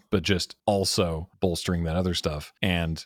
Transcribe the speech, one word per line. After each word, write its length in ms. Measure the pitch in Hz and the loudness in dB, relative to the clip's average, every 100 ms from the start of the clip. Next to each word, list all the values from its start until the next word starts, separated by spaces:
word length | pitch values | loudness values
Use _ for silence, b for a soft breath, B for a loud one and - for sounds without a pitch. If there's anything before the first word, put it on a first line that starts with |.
| - | -2
but 120 | 101 | -2
just 320 | 85 90 - - - | 2 0 0 -4 0
also 640 | 101 95 - 87 80 90 _ | 2 2 2 0 -2 -6 _
bolstering 440 | 95 82 - 87 | 0 0 0 0
that 120 | 82 85 | 0 0
other 180 | 90 | 0
stuff. 380 | 85 82 76 - _ | 0 -4 -6 -10 _
And 420 | 98 87 82 80 | 0 0 0 -4